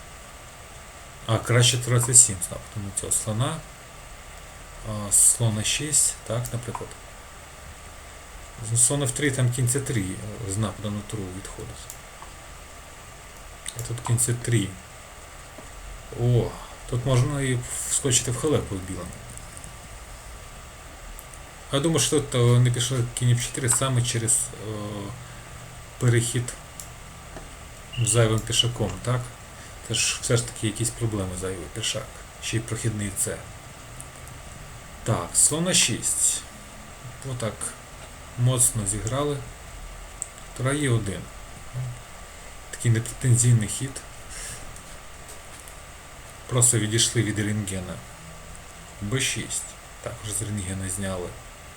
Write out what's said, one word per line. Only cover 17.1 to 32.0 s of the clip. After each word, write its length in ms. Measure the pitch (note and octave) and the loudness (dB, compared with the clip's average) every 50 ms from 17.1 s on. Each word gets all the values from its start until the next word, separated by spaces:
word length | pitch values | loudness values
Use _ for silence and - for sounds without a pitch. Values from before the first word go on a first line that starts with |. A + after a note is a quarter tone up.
| B2+ B2 B2+ D3+ D3 C#3 | 6 6 6 4 2 2
і 160 | C3+ C3 B2+ A#2 A#2+ - - - - - | 2 2 2 0 -2 -4 -4 -4 -2 0
вскочити 400 | - - - C3+ A#2 - - - | 0 2 4 4 4 4 4 2
в 60 | A#2 | 0
халепу 400 | - - D#3 C#3+ G2+ - - G#2 | 2 4 4 4 4 2 0 -4
з 20 | F#2 | -4
білим. 280 | F#2 F#2+ F#2 F2+ E2+ - - - - - - - - - - - - - - - - - - - - - - - - - - - - - - - - - - - - - - - - - - - - - - - - - - - - - | -4 -6 -6 -6 -6 -8 -10 -12 -12 -14 -12 -12 -14 -14 -14 -14 -14 -14 -14 -14 -14 -14 -14 -14 -14 -14 -14 -14 -14 -14 -14 -14 -14 -14 -14 -14 -16 -16 -16 -16 -16 -16 -16 -14 -14 -12 -12 -12 -14 -14 -14 -14 -14 -14 -14 -14 -6 -2
Я 80 | C3+ C#3 | 0 2
думаю, 200 | C#3+ E3 D#3+ D3+ | 4 4 6 6
що 200 | - - D#3 D3 | 6 6 4 4
тут, 140 | A#2 - - | 4 4 4
е, 40 | B2+ | 6
не 320 | A#2+ A#2+ A#2+ B2 B2 B2 | 8 10 10 10 10 8
пішли 340 | A#2+ A#2 - - C3+ B2+ A#2 A#2+ - - | 6 4 2 2 2 0 0 0 0 2
кінь 120 | B2+ B2 | 6 6
Ф 160 | A#2+ A#2+ - | 6 6 4
чотири 220 | - - D#3 C#3 A#2+ | 0 -2 2 4 4
саме 340 | - - C3+ C3+ B2+ A#2+ | 6 6 4 4 4 4
через, 300 | A#2 - - B2 A2+ G#2+ | 4 4 2 2 4 4
е, 440 | - - - - - - G2+ G#2+ G#2+ G#2+ G#2 G#2 G#2 G2+ G2+ G2+ G2+ - - - - - - - - - - - - - - - - - | 4 4 2 0 -4 -8 -6 -6 -4 -4 -4 -4 -4 -6 -6 -6 -8 -10 -12 -14 -14 -14 -14 -14 -14 -14 -14 -14 -14 -14 -14 -14 -2 4
перехід 540 | - B2 A#2+ A#2 A#2+ - - B2 A#2+ - - - - - - - - - - - - - - - - - - - - - - - - - - - - - - B2 | 6 8 8 8 6 4 2 0 -2 -2 -6 -10 -12 -14 -14 -14 -14 -14 -14 -14 -14 -14 -14 -14 -14 -12 -12 -12 -12 -12 -14 -14 -14 -14 -14 -16 -14 -6 -2 0
зайвим 420 | A#2 - - A#2+ A2+ G#2+ A2 A2 | 2 6 6 8 8 8 6 4
пішаком, 500 | - - A2+ - - A#2 - - A2 F#2+ F2+ - - | 2 4 4 4 4 4 2 2 0 0 0 -2 0
так? 160 | A#2+ B2+ B2+ B2 - - - - - - - - - - - - - | 2 2 2 0 -4 -10 -14 -16 -16 -14 -14 -14 -14 -14 -12 -4 -2
Це 60 | A2 | 2
ж 240 | - - - - - | 2 2 2 2 0
все 140 | - - B2+ | 4 4 4
ж 100 | A#2 - | 4 4
таки 200 | - - - - | 0 -2 0 0
якісь 240 | G#2+ - - A#2 - | 0 2 2 0 0
проблеми, 400 | - - A#2 A2+ G#2+ G2+ F#2+ F#2 F2+ F2+ | 0 0 0 0 2 0 0 0 -2 -2
зайвий 260 | F#2 F#2 F#2+ F2+ D#2 D2 - | -2 -2 -4 -4 -6 -8 -6
пішак. 320 | A2 G#2+ - - - | -2 -2 -2 -2 -2